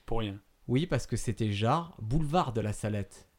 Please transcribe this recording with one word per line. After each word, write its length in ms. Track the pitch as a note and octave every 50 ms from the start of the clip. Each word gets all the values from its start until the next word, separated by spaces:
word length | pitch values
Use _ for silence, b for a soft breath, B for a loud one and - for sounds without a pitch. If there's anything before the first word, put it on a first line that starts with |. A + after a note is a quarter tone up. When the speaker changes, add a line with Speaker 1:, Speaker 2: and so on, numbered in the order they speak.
| _
Speaker 1:
Pour 140 | - A#2+ A2+
rien. 180 | A2 G#2 G2 G#2 - _ _ _ _ -
Speaker 2:
Oui, 180 | A#2+ C3 B2
parce 220 | - C#3+ B2 - -
que 80 | - A2+
c'était 340 | - - G#2 - A2+ G#2+
genre 440 | G2+ G2+ A2 A2+ C#3 E3 E3+ E3 - -
boulevard 520 | A2+ G#2+ B2 D#3 D#3+ C#3+ D3+ F#3 E3 - A2
de 80 | A2+
la 100 | G#2 G#2 G#2
Salette. 540 | - - G#2+ G#2 G#2 G2 - - - - _ _